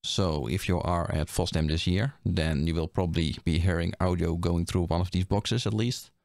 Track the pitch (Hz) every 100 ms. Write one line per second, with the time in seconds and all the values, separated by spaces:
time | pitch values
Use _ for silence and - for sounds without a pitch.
0 | - - 92 76 58 87 - 90 - 87
1 | 82 78 76 - 85 80 78 80 - 90
2 | 127 - - 85 80 73 80 82 80 -
3 | 90 82 80 - - 78 90 85 85 -
4 | 90 90 82 85 85 87 85 92 85 82
5 | 90 90 95 101 - 117 104 104 120 -
6 | - _